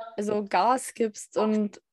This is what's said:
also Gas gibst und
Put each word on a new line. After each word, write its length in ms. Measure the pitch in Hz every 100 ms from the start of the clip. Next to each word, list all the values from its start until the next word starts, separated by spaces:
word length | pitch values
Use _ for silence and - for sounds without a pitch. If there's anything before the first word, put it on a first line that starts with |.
| - -
also 280 | 208 208 202
Gas 480 | 180 214 262 - -
gibst 420 | 226 - - -
und 440 | 214 214 208 - _